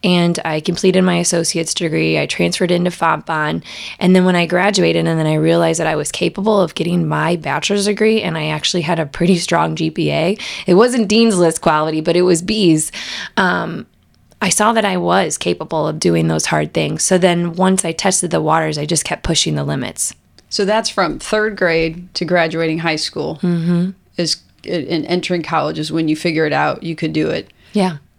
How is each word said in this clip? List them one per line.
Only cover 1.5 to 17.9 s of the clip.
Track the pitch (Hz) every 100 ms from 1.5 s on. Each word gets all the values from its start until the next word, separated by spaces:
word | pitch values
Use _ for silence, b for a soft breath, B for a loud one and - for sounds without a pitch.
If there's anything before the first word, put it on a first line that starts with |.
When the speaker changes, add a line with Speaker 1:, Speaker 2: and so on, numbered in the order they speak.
| 170 165
Speaker 1:
degree. | - 170 160 160 160
I | 147
transferred | - 175 175 180
into | 175 175
Fontbonne. | 175 165 160 - 160 151 165 B B B B
And | 180 185
then |
when | 180 180
I | 170
graduated | 180 196 196 170 165 165
and | 160
then | 156
I | 156
realized | 160 170 165 165
that | 160
I | 156
was | 147
capable | - 170 180 202 214
of | 170 -
getting | 165 175 160
my | 151 156 175
bachelor's | 151 139 - 202 202
degree | 202 214 220
and | 190 165
I | 151
actually | 151 - 180
had | 160 165
a | 147
pretty | - 175 180
strong | 170 170 160 160
G | 160
P | 156 151
A. | 147 165 214 B B B
It | 175
wasn't | 247 247 196
dean's | 214 233 190
list | 175 -
quality, | - 151 156 156
but | 156 170
it |
was | 180 170
B's. | 180 220 185 156 - B B B B -
Um, | 185 180 170 156 - _ _ _ _ _
I | 202
saw | - 208
that | 226 208
I | 180
was | 175 185 165 -
capable | 175 175 156 160 156
of | 156
doing | 175 170 160
those | 160 -
hard | 156 151
things. | 165 151 156
So | - 185
then | 180 175 175 170
once | 185 190
I | 170